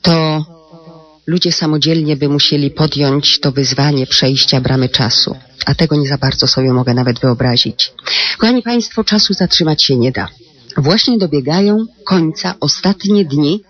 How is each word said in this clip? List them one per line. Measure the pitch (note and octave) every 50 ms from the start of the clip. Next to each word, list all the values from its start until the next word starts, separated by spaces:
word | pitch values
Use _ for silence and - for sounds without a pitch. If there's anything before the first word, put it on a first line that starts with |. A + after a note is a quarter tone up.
| _
to | F3 E3 E3 D#3+ D#3 D#3 D#3 D#3 D#3+ E3 E3 - - - - - - E3 D#3+ - - - _ _
ludzie | - D#3+ F3+ F3 F3+ E3
samodzielnie | - E3+ D#3 D3+ D3+ D3 D#3+ E3 D#3+ D#3 D3+ D3+
by | C#3 C#3+ C#3+
musieli | C#3+ C#3+ - - - D3 C#3+ C#3
podjąć | - - D#3 D#3 - C#3 D3 C#3 C3+ D3 C#3+ - - -
to | - D3 B2+
wyzwanie | C#3 C#3 B2+ C3+ C3+ C#3 D3 D3 C3+ C3
przejścia | - - - - C3 C3+ C3 - - - -
bramy | C3 B2 C3 C3 B2+ B2
czasu. | - - B2 G#2+ A2 - - - - - - - _ - -
A | - -
tego | - E3 D#3 D3+
nie | D3+ C#3+ C3+
za | C#3+ C3+
bardzo | - C3+ C3+ - -
sobie | C3+ - - C3 C3 B2+
mogę | B2+ B2+ B2 A#2+
nawet | B2+ B2+ B2+ A#2+ -
wyobrazić. | - C3 A#2+ A#2 B2+ B2+ A#2+ A2+ - - - - - - _ - - - - - - - - -
Kochani | - A3 B3 B3+ A3
państwo, | A#3 A#3+ A#3+ A3+ - - - G#3+
czasu | - G3+ G#3+ - - G3
zatrzymać | - G3 F3 - - F3 D#3 D3+ C3+ -
się | - C#3
nie | B2 A#2 C3 B2
da. | - G2 - - - - - _ - - - -
Właśnie | - C#3 C#3+ F3+ A3+ - - B3 A3
dobiegają | F#3+ E3+ C#3+ D3 B2+ C3+ D#3 F3+ G3+ G3+ G#3 G#3+ A3+ A3 _ _ -
końca | - F#3 F#3 E3 D#3 D#3+ - - F3+ - -
ostatnie | - D3 - - - F#3 G3+ F#3+ - G3 G#3 G3+ G3
dni | D3+ C3+ D3 D3+ C#3+ E3+ G#3+ G3+